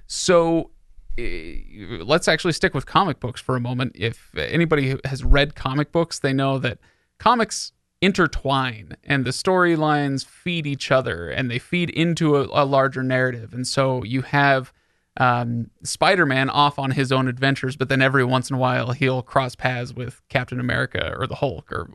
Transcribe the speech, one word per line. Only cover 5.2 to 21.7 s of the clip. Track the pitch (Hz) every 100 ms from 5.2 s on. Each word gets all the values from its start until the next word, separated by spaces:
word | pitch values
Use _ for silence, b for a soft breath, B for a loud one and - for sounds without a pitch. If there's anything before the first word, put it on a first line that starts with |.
read | - 143 143 -
comic | 131 139 147
books, | 170 165 -
they | 139
know | 135 135 135
that | 123 92 _ _ _ -
comics | 220 240 214 - - _ _ -
intertwine | 185 185 165 - 135 139 127 113 - -
and | - 139 127
the |
storylines | - 190 185 175 160 151 147 143 135 -
feed | - 175 170 143
each | 139 -
other | 131 127 85 85
and | 64 127
they | 120
feed | - 175 170
into | - 170 156 160 143
a, | 131
a | 143 139
larger | 139 135 131
narrative. | 127 127 127 120 110
And | 123 127
so | - 135 127
you | 107 131
have, | 123 143 143 135 127 _ _ _ _ -
um, | 127 120 117 117 117 _
Spider-Man | - - 165 190 147 131 135
off | 143 143 -
on | 135
his | 131 131
own | 131 131
adventures, | 127 135 135 127 143
but | 131
then | 135
every | 135 135
once | 127 127 -
in | 131
a |
while | 127 127 123
he'll | 123 135 127
cross | - 139 127 -
paths | 127 123 120
with | 117 123 - _
Captain | 131 123 123
America | 123 123 127 - 78 -
or | 131
the | 139
Hulk | 139 87 -